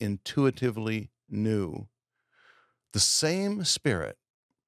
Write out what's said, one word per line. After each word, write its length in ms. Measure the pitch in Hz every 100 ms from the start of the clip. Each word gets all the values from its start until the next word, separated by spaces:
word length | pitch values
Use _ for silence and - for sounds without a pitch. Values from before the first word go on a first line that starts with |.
intuitively 1080 | 107 101 - - 139 131 127 110 110 110 101 _ _
knew. 580 | 104 107 107 92 76 101 _ _ _ _ _ - - _ _ _
The 60 | 107
same 640 | - - 156 180 202 208
Spirit 520 | 165 - 147 95 62 - _ _ _ _